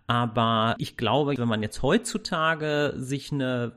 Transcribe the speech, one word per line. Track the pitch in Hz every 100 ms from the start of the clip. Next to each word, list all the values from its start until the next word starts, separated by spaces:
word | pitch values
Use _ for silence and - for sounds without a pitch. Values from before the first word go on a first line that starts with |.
| -
Aber | 120 120 113 113 113 113 -
ich | - -
glaube, | 113 127 143 135
wenn | 120
man | 107
jetzt | 107 -
heutzutage | 131 208 233 208 - 175 160 160 151 147 147 -
sich | 131 139 -
eine | 147 131 123 120